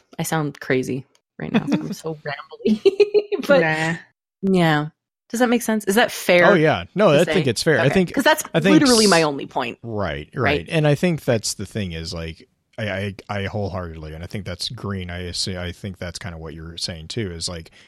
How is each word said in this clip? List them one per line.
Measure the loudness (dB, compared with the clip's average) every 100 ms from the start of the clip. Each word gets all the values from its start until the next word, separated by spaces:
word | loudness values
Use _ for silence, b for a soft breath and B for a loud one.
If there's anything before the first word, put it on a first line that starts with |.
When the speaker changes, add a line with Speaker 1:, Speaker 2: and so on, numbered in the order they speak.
| _ -10
Speaker 1:
I |
sound | -4 -2 -2 -6
crazy | -2 0 -2 -6 -10 _ _ -12
right | -2
now. | -2 0
I'm | -2 -4
Speaker 2:
<laughs> |
Speaker 1:
so | -8 -10 -10
rambly. | -10 -12 -14 -4 0 2
<laughs> | 4 4 4 2 0 -2 4
But | 4
Speaker 2:
Nah. | 4 2 0 -2 -10 _ _ _
Speaker 1:
yeah. | -2 2 4 2 -2 -10 _ _ _
Does | 0
that | 2
make | 2
sense? | 0 -2 2
Is |
that | 2 2
fair | 0 4 6
Speaker 3:
Oh, | 8
yeah. | 6 4 2 -2
No, | 2 6
Speaker 1:
to | 6
Speaker 3:
I |
think | 4 2 0
Speaker 1:
say? |
Speaker 3:
it's | 0
fair. | 2 2
I | 4
Speaker 1:
Okay. |
Speaker 3:
think | 2 2
Speaker 1:
'Cause | 2
that's | 2 2 0
Speaker 3:
I | 0
think | 4 4
Speaker 1:
literally | 6 6 6
my | 4
Speaker 3:
s-, | 2
Speaker 1:
only | -2 -6
point. | -6 -6 -8
Speaker 3:
Right, | -8 -4 -4 -4 -8
right. | -2 0 0
Speaker 1:
Right? | -2
Speaker 3:
And | 0 2
I |
think | 2 0 0
that's | 0 0 -2
the | -8 -8
thing | -6 -6
is, | -8 -8
like, | -8 -10 -12 -20 _ _ -10
I, | -6
I, | -4 -6 -8 -8 -6
I | -4
wholeheartedly, | -4 -6 -6 -8 -10 -12
and | -12
I | -10
think | -10
that's | -10 -8 -8
green. | -8 -6 -6 -8
I | -8
assu-, | -8 -6 -6 -6
I | -8
think | -10 -12 -10
that's | -12 -10
kinda | -12 -12
what | -14
you're | -14 -14 -10
saying | -10 -10 -10
too, | -8 -6
is, | -8 -10
like, | -10 -14 b